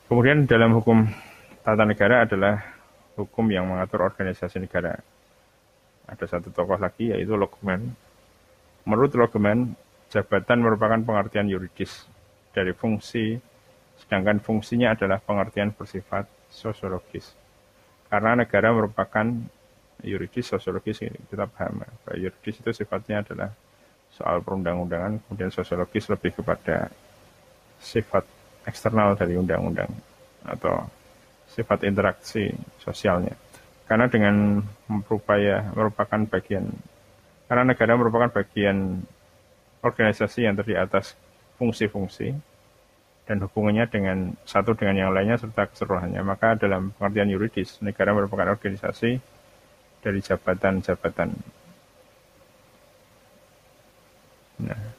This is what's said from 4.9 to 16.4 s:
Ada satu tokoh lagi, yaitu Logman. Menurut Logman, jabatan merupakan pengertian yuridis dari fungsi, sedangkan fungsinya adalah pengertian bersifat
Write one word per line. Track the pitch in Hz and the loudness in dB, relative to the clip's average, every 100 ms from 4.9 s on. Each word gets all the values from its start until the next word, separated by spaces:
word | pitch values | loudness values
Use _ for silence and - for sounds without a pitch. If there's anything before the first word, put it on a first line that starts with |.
| - - _ _ _ _ _ _ _ _ _ - | -6 -12 _ _ _ _ _ _ _ _ _ -20
Ada | - 87 | -10 -6
satu | 90 87 | -6 -6
tokoh | - 90 92 | -4 0 0
lagi, | 92 - 117 | -2 -2 -2
yaitu | 95 92 107 | -2 -2 0
Logman. | 98 - 98 92 120 - _ _ _ _ _ _ _ _ | -2 -4 -4 -4 -4 -10 _ _ _ _ _ _ _ _
Menurut | - 110 143 | -2 2 4
Logman, | 123 117 110 104 113 123 - _ _ _ | 4 2 4 2 2 0 -6 _ _ _
jabatan | 107 95 98 - 120 117 | -4 0 0 2 2 4
merupakan | 107 110 113 | 2 2 2
pengertian | 113 107 98 104 101 | 2 0 0 -2 -2
yuridis | 92 90 - 95 - - _ _ _ _ | -2 -6 -8 -10 -10 -20 _ _ _ _
dari | - 92 | -4 -2
fungsi, | 90 113 110 - 120 110 117 - _ _ _ _ _ | -2 -2 -4 -4 -4 -4 -4 -10 _ _ _ _ _
sedangkan | - 101 98 107 | -4 0 2 0
fungsinya | - 110 - 120 120 110 | 0 -2 -2 0 2 2
adalah | 98 98 | 0 -2
pengertian | - 101 98 - 104 | -2 -2 -2 -2 -4
bersifat | 104 98 95 - 98 101 _ | -4 -10 -12 -8 -8 -8 _